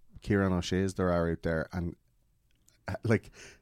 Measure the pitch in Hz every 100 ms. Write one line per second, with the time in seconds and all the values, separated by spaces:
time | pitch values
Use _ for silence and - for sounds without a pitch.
0 | - - - 101 95 90 - 92 95 90
1 | 92 87 85 82 82 80 76 90 85 -
2 | _ _ _ _ _ _ _ _ - -
3 | 110 107 - - - -